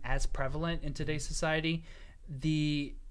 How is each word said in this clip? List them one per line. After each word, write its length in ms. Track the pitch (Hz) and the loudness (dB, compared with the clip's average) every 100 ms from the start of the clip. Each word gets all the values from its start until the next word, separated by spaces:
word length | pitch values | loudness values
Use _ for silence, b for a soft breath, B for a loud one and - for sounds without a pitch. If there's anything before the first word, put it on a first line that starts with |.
as 240 | 123 131 - | 2 4 4
prevalent 560 | - 131 151 170 165 | 2 0 0 0 0
in 120 | 147 | -2
today's 320 | 139 156 151 - | -2 -2 -2 -2
society, 580 | 160 160 160 160 165 B B B B - | 0 2 2 2 0 B B B B -10
the 680 | 135 156 156 151 147 143 - - | -2 2 4 4 2 -2 -8 -6